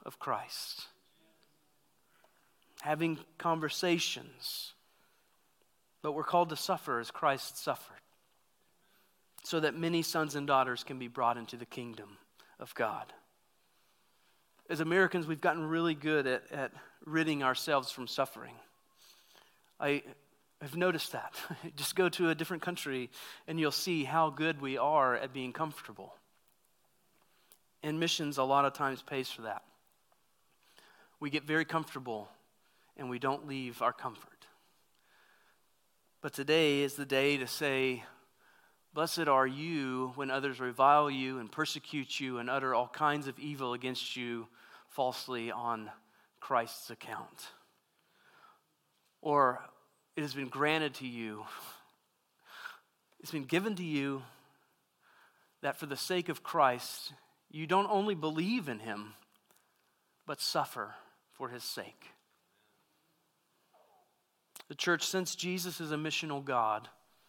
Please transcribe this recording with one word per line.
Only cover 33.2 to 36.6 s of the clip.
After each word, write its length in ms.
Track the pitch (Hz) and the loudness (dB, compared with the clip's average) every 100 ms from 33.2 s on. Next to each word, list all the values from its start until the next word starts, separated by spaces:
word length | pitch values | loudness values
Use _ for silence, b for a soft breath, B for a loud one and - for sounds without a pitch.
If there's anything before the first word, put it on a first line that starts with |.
| 135 139 147 | 0 0 -4
leave 340 | 135 127 117 | -6 -6 0
our 100 | 120 | 0
comfort. 540 | - 127 107 - - - _ _ _ _ _ b b b b b b b _ _ _ _ _ | 0 -4 -8 -14 -20 -20 _ _ _ _ _ b b b b b b b _ _ _ _ _
But 120 | 151 | -8
today 500 | - 143 156 | -4 4 6